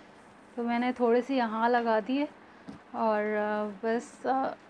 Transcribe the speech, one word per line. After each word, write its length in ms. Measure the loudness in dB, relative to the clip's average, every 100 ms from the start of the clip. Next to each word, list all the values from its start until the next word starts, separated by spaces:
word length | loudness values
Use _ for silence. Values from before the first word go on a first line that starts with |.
| -20 -20 -20 -20 -14 -6
तो 60 |
मैंने 300 | -2 0 0
थोड़े 300 | 2 4 4
से 140 | 2 0
यहाँ 320 | 0 0 2
लगा 320 | 2 2 0
दिए। 280 | 2 -2 -2 -6 -20 -20 -20 -20 -10
और, 300 | -2 0 0
अ, 600 | 0 -2 -2 -2 -4 -4 -2
बस, 360 | -2 -4 -6 -2
अ, 280 | 0 -2 -6